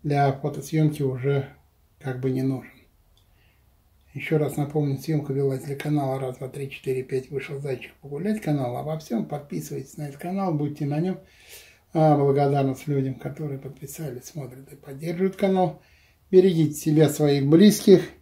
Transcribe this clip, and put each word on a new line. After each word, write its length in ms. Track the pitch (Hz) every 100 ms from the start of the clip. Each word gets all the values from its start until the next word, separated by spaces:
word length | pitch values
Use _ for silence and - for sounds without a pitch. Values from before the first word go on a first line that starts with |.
для 300 | 147 143 139
фотосъёмки 680 | 139 147 - - 156 156 151
уже 460 | 135 127 135 139 139 - _ _ _ _
как 220 | 135 127
бы 100 | 131
не 120 | 131
нужен. 300 | 131 131 - - _ _ _ _ _ _ _ _ _ _ _ _ _
Ещё 220 | 139 - 156
раз 200 | 135 -
напомню, 420 | 143 151 147 135
съёмка 340 | - 156 143
велась 320 | 139 139 131
для 100 | 143
канала 460 | 139 151 147 135 131
"Раз, 160 | 131 127
два, 120 | 131
три, 220 | 143 135
четыре, 320 | - 135 131
пять". 280 | 127 131 131
Вышел 300 | 139 - 139
зайчик 340 | 143 123 - _
погулять. 400 | 143 143 196 214
Канал 340 | 160 147 123 127
обо 220 | 139 156
всём. 260 | - 226
Подписывайтесь 720 | 160 143 - 170 151 139 135 -
на 120 | 147
этот 120 | 139
канал, 320 | 170 190 190
будьте 320 | 151 147 143
на 160 | 143 147
нём. 180 | 180 185 - _ - - - _ _
А, 220 | 165 156 143
благодарность 680 | 143 139 143 143 135 131 -
людям, 280 | 139 135
которые 440 | 127 135 139 151 135
подписались, 680 | 135 - 139 - 151 123
смотрят 460 | - 151 127 127 135
и 60 | 143
поддерживают 600 | - 135 160 170 190 190
канал. 440 | 196 190 175 - _ _ _ _ _
Берегите 440 | 185 185 165 151
себя, 340 | - 160 151 147
своих 380 | 147 147 143 139
близких. 560 | 165 208 208 - 175 - -